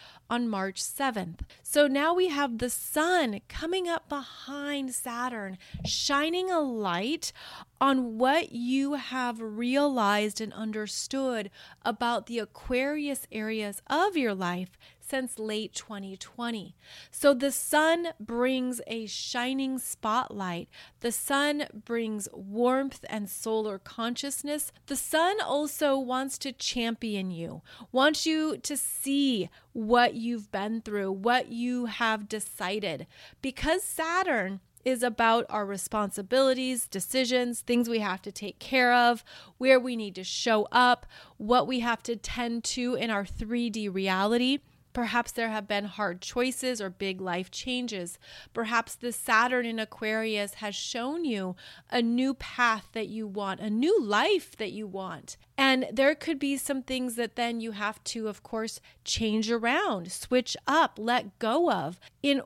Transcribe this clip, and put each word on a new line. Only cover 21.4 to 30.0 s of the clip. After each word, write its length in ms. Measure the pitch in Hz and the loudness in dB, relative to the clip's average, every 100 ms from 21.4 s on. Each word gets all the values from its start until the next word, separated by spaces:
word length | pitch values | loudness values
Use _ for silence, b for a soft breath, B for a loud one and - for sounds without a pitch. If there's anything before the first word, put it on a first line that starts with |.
| 294 294 294 214 - | 2 0 -4 -8 -4
brings 420 | 233 226 214 196 | -2 -2 -4 -6
warmth 720 | - 190 208 240 262 277 - - | -10 -8 2 4 4 0 -6 -8
and 220 | 214 202 | -6 -6
solar 480 | - 220 220 214 196 | -8 -2 -2 -2 -6
consciousness. 960 | - - 233 240 285 - 285 294 - - - | -10 -6 -4 -4 -4 -6 -4 -4 -6 -10 -6
The 80 | 277 | -6
sun 400 | - 311 339 415 | 0 2 4 2
also 600 | - 277 294 - 294 269 | 0 0 0 0 2 2
wants 400 | 247 254 269 - | 0 -2 -2 -6
to 120 | 277 | -8
champion 800 | 247 - - 233 226 226 202 190 | -6 -4 -2 -2 -2 -4 -2 -4
you, 320 | 170 165 156 B B 226 | -6 -8 -10 B B -2
wants 340 | 247 285 302 320 | 4 4 4 2
you 320 | 311 311 262 | 2 0 -2
to 180 | - 285 | -4 -4
see 760 | - - 269 277 277 233 175 b b | -4 -4 0 2 2 2 -2 b b
what 420 | - 214 240 | -8 4 6